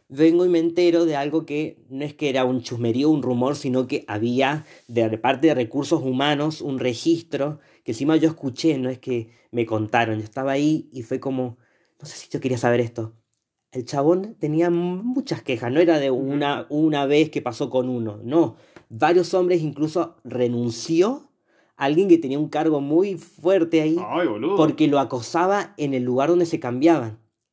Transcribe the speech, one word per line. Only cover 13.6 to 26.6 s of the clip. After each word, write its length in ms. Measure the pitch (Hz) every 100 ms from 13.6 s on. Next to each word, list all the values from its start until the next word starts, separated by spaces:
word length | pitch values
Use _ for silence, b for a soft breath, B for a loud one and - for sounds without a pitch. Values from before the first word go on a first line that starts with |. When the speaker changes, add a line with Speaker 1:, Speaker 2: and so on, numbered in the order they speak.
| _
Speaker 1:
El 140 | 131
chabón 500 | 117 143 143 180 196 226
tenía 300 | 151 151 175
muchas 720 | 170 175 180 233 254 - -
quejas, 280 | - 120 123
no 80 | 139
era 200 | 170 160
de 100 | 139
Speaker 2:
Ujú. 100 | 127
Speaker 1:
una, 440 | 135 143 143 131 -
una 340 | 147 156 147 139
vez 220 | 147 156
que 120 | 151
pasó 260 | 123 113 139
con 180 | 131 127
uno, 280 | 123 110 104
no. 320 | 113 160 135 - b b b
Varios 440 | 113 151 175 170
hombres, 260 | 185 180 180
incluso 540 | 156 143 151 175 - -
renunció 1040 | 123 120 120 120 120 113 - 165 202 277 - _ _ _ _ -
alguien 320 | 139 151 196
que 100 | 165
tenía 200 | 135 139
un 100 | 147
cargo 320 | 151 160 151
muy 360 | 139 156 202 170
fuerte 640 | - _ 156 190 165 160
ahí 140 | 156 170 110
Speaker 2:
Ay, 180 | 147 170
boludo. 300 | 107 143 196
Speaker 1:
porque 320 | 151 135 151
lo 100 | 139
acosaba 760 | 131 127 113 160 185 202 - -
en 160 | 143
el 80 | 135
lugar 280 | 127 127 143
donde 160 | 175 165
se 120 |
cambiaban. 600 | 156